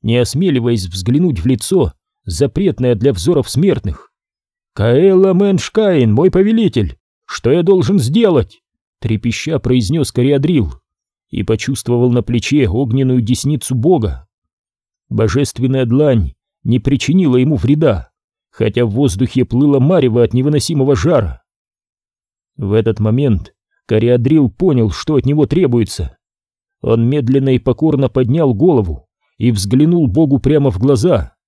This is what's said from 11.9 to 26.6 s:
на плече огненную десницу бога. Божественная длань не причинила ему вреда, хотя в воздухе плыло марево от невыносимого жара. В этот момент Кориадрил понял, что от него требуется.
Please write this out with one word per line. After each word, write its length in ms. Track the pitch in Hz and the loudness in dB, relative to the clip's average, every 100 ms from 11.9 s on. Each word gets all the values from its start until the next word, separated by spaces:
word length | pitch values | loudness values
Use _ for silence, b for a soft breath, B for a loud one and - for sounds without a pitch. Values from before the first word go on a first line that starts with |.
| 120 123 | 0 2
на 120 | 120 | 0
плече 460 | 110 120 - 147 117 | -2 -4 0 0 0
огненную 520 | 101 135 127 131 127 | -2 -2 0 0 0
десницу 540 | 107 123 135 147 - | 0 -2 -2 -4 -4
бога. 520 | 131 143 175 107 65 - _ _ _ _ _ _ _ _ | -2 0 0 -2 -8 -16 _ _ _ _ _ _ _ _
Божественная 760 | 117 110 120 143 - 127 135 123 | -2 0 0 -4 -4 -2 -2 0
длань 480 | 123 151 120 76 - _ _ | 2 2 2 -2 -8 _ _
не 140 | - 120 | -2 -2
причинила 580 | - 143 - 175 170 123 | 0 -2 0 0 2 2
ему 200 | 131 143 | 0 0
вреда, 540 | 113 151 160 95 - _ _ _ _ | 0 0 2 -2 -6 _ _ _ _
хотя 340 | _ 110 110 | _ -4 -2
в 60 | 120 | -2
воздухе 540 | 104 143 95 123 131 | 0 0 0 -2 -2
плыло 360 | 123 120 147 139 | -2 0 2 2
марево 420 | 135 180 131 113 | 2 2 2 2
от 120 | 117 | 0
невыносимого 600 | 123 135 151 - 156 135 | 0 0 -2 -2 -2 0
жара. 480 | 135 139 156 95 64 _ _ _ _ _ _ _ _ _ _ _ - | 0 2 0 -2 -8 _ _ _ _ _ _ _ _ _ _ _ -10
В 160 | 98 | -2
этот 280 | 107 113 107 | 0 0 -2
момент 540 | 107 120 143 98 - _ _ _ - | 0 0 0 -2 -4 _ _ _ -2
Кориадрил 640 | 107 117 123 120 156 131 | 0 2 2 2 2 2
понял, 400 | - 185 131 110 | 0 0 2 0
что 260 | - - 151 | -2 -2 0
от 80 | |
него 220 | 123 147 139 | 0 0 0
требуется. 720 | 160 165 120 107 - 69 _ _ _ _ _ | 2 0 0 -2 -6 -10 _ _ _ _ _